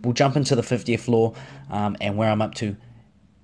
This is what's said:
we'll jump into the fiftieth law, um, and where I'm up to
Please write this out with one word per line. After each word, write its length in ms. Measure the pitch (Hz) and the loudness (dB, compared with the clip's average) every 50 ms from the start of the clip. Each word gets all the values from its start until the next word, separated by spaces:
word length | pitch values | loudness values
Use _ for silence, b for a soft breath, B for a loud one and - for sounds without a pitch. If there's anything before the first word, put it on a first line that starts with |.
we'll 100 | - 123 | -2 -2
jump 240 | 117 - 143 139 127 | 2 2 2 2 4
into 220 | 147 135 - 139 | 2 2 2 2
the 60 | 117 113 | 0 2
fiftieth 440 | - 123 107 - 120 113 110 - | 0 -2 -2 0 0 -2 -2 0
law, 280 | 123 120 113 113 110 B B B B B B B B | 2 4 4 4 2 B B B B B B B B
um, 240 | - 104 104 104 - - | -4 -2 -2 -2 -2 -2
and 160 | - 104 101 | -4 -4 -2
where 120 | 107 113 110 | 0 2 2
I'm 120 | 107 107 | 2 2
up 140 | 107 107 - | 0 -2 -4
to 200 | - 113 104 98 - b b b b b b b _ _ _ _ _ | -6 -6 -6 -6 -8 b b b b b b b _ _ _ _ _